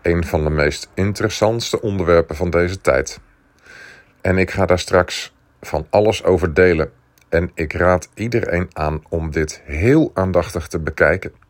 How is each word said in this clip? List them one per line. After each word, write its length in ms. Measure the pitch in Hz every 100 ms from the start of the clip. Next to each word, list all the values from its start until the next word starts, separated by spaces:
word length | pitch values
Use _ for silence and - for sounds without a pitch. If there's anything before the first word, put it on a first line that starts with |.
Een 240 | - 85
van 180 | 82 82
de 60 | 76
meest 400 | 76 73 - -
interessantste 880 | - 95 98 107 - 107 117 - -
onderwerpen 540 | 110 98 85 85 82
van 140 | 80 90
deze 320 | 85 90 95
tijd. 380 | - 67 - - _ _ _ _ - - - - _ _
En 160 | - 92
ik 140 | 92
ga 140 | 98
daar 140 | 90 90
straks 540 | - 90 87 - - _ _ _
van 260 | - 76 78
alles 340 | 101 107 101
over 300 | 85 92 87
delen. 380 | 78 92 82 76 _ _ _ _
En 220 | 82 90
ik 200 | - 78
raad 360 | 87 87 90 -
iedereen 560 | - 113 113 101 87 90
aan 280 | - 78 78 _
om 220 | 85 80
dit 300 | 78 78 -
heel 480 | - 73 107 156 -
aandachtig 540 | - 95 87 - 87 76
te 120 | 82
bekijken 540 | 78 - 76 92 80 _